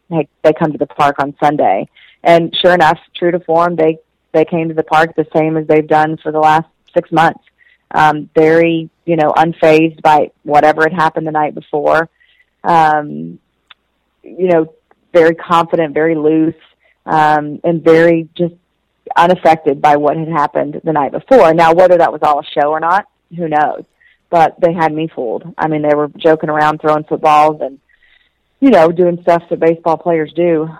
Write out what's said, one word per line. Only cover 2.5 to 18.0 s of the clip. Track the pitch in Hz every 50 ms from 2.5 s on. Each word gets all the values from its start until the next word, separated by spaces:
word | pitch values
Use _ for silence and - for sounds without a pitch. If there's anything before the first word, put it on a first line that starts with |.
| -
sure | - - 175 180
enough, | 175 160 156 170 - _ _ _
true | - 175 175
to | 175 175
form, | 175 - 160 165 175 175 175
they, | 165 156 160 160 160 _ _ _ _ _ _
they | - 160 156
came | - 180 165 165 165
to | 160
the | 160 156
park | - 160 156 165 165 -
the | 160 151 - -
same | 160 156 160 160
as | 156 156
they've | 156 156 156 151
done | 151 156 156 156 156 160
for | - - 151
the | 151 156
last | 156 156 156 160 165 _ _ _ _ _ -
six | 175 175 -
months. | 170 160 165 156 - - _ _ _ _ _ _ _ _ _ -
Um, | - 156 156 151 151 151 147 - -
very, | 160 160 156 165 165 170 165 165 160 160 160 _ _ -
you | 170 170
know, | 160 151 143 -
unfazed | 151 160 170 160 - 165 160 156 160 160 160 156 -
by | - 160 151 147 - - _ _ -
whatever | 151 147 147 151 151 151 156 160
had | 160 185
happened | 175 156 156 - 170 160
the | 156
night | 151 151 151 147 -
before. | 156 - - - 147 147 151 151 160 165 - _ _ _ _ _ _ _ _ _ _ -
Um, | - 170 165 160 156 151 151 151 147 147 151 165 170 180 - _ _ _ _ _ _ - _ _ _ _ _ _ _ _ _ _
you | - 110 170 185
know, | 180 170 160 160 160 _ _ _ _ _ _ _ _
very | - 175 160 165 165
confident, | 160 - - 170 170 170 170 180 170 160 147 139
very | 151 156 165 165
loose, | 151 147 151 160 160 156 160 160 _ _ _ _ _ _ _ _ _ -
um, | - 165 156 151 151 151 151 147 147 147 - -
and | 170 170 160 147
very | 165 160 165